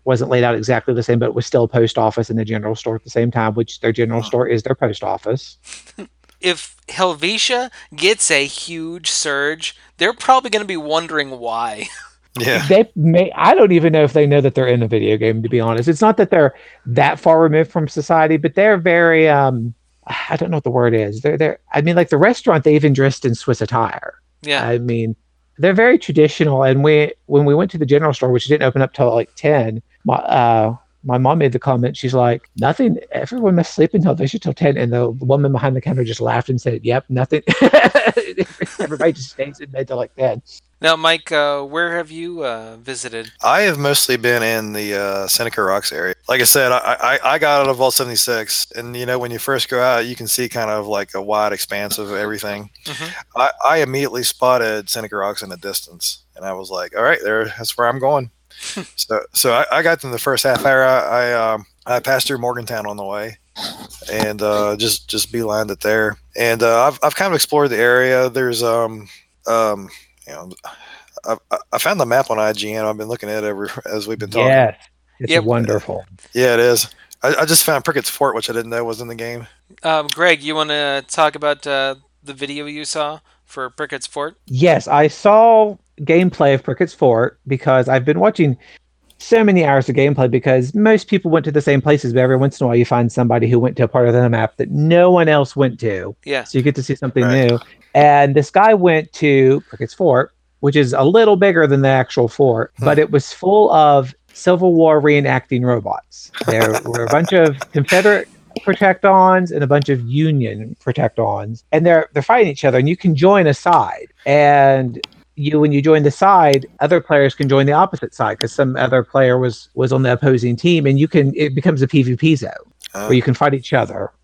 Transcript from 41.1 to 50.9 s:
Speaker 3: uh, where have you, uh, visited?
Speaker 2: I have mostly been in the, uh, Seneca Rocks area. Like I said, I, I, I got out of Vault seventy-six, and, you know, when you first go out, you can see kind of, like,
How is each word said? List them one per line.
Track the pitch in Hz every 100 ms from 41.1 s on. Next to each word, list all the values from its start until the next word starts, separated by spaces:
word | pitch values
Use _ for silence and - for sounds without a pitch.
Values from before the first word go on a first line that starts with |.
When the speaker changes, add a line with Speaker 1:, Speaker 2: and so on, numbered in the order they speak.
| 165 -
Speaker 3:
uh, | 156 147 143
where | 139 160 170 170
have | 156
you, | 160 170 170
uh, | 135 113 113 113
visited? | 120 127 127 113 110 _
Speaker 2:
I | 113 165
have | 208 147
mostly | 143 139 - 123
been | 120 120
in | 113 113 107
the, | 104 104
uh, | 101 101 98 95
Seneca | - 117 -
Rocks | 95 98 -
area. | 76 90 - -
Like | 127
I |
said, | 117 143 127
I, | 123 - 120
I, | 120 139 131
I | 151
got | 151 143
out | 135
of | 123
Vault | 131
seventy-six, | - 123 113 - 117 107 - -
and, | 113 120 120
you | 123
know, | 127
when | 120
you | 117
first | - 135 -
go | 123
out, | 127 117 117
you |
can | 117 110
see | - 123
kind | 120 110
of, | 107
like, | 104